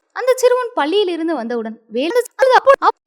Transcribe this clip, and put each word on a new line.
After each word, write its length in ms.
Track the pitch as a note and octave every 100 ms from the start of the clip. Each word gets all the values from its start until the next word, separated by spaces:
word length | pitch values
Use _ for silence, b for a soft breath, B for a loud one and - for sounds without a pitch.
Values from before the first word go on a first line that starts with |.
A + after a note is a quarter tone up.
| _
அந்த 220 | - B4+ B4+
சிறுவன் 360 | B4 B4 A#4+
பள்ளியில் 340 | A#4+ C#4+ G4+ F#4
இருந்து 280 | E4 E4 D4+
வந்தவுடன் 460 | A3+ A#3+ A3 A3 _
வேலை, 340 | A3 D#4 A#4+ A#4 -
அது 160 | B4+
அப்போ-, 260 | A#4+ C5 C#5
அப்-, 180 | F#4+ -